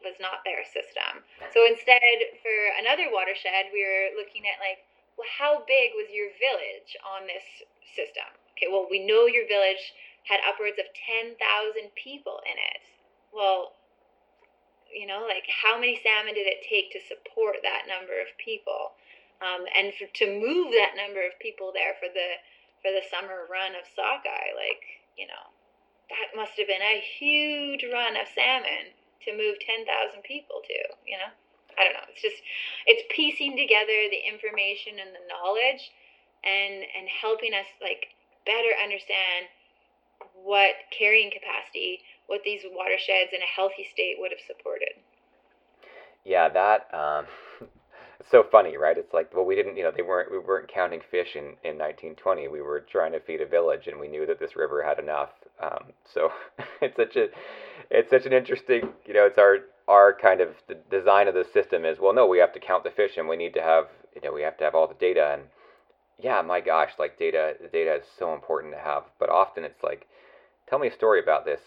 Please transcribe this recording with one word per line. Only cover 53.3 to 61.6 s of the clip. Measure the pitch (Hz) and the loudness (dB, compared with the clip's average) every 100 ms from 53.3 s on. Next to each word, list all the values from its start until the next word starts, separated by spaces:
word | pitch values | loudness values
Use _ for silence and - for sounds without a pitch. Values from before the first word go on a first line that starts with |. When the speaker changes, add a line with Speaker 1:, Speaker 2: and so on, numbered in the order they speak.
| 78 | -6
Speaker 2:
a | 76 | 0
village, | 85 85 71 73 | 2 2 0 -6
and | 73 | -12
we | 73 | -10
knew | 76 78 | -6 -4
that | 82 | -4
this | 80 - | -6 -4
river | 78 73 | -2 -2
had | 73 71 | -2 -2
enough. | 73 76 71 - - - | -4 -4 -6 -10 -20 -12
Um, | - - - _ _ | -8 -8 -12 _ _
so | - 80 - - - | 0 0 0 -10 -16
<laughs> | - - | -16 -4
it's | 131 - | -2 0
such | 113 123 | 0 2
a, | 107 - - - - - - | 0 -2 -16 -16 -16 -18 2
it's | 113 110 | 4 6
such | 131 131 | 4 6
an | |
interesting, | 127 123 131 - 120 131 - - | 2 2 -2 2 2 0 -10 0
you | |
know, | 104 101 | 6 8
it's | 98 | 10
our, | 101 98 - _ - | 8 8 2 _ 6
our | 101 101 | 10 10
kind | 95 104 92 | 8 6 6
of, | 85 - - | 2 -2 -16
the | 85 - | -16 -4
design | 95 92 101 101 | 2 6 6 6
of | 90 | 2
the | 90 | 2
system | 104 | 2